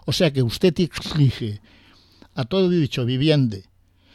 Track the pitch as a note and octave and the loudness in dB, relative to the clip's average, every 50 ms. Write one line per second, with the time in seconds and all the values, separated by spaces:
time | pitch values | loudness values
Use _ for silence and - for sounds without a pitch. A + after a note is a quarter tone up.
0 | - - - - F#3 D#3 C#3 C3+ B2+ A2+ - - - F#3 - - F3+ - - - | -8 -6 -2 0 0 0 2 0 -2 -2 0 2 2 2 2 2 -2 -2 -4 -10
1 | - - - D#3 C#3+ B2+ - - B2 G#2+ G2+ G2+ - _ _ _ _ _ _ _ | -10 -4 0 2 2 2 2 -2 -6 -8 -8 -10 -14 _ _ _ _ _ _ _
2 | _ _ _ _ - _ _ - B2 - F#3 F#3+ F#3 F3+ F3+ E3+ D3+ A#2+ - C3+ | _ _ _ _ -20 _ _ -8 -6 -2 0 0 2 2 2 0 0 0 -2 -4
3 | B2 A#2+ C3 B2+ C#3+ D#3 D3+ D3 C3 A#2 G2+ F#2+ - _ _ _ _ _ _ _ | -2 -2 -2 0 2 4 4 4 2 0 -2 -8 -14 _ _ _ _ _ _ _
4 | _ _ | _ _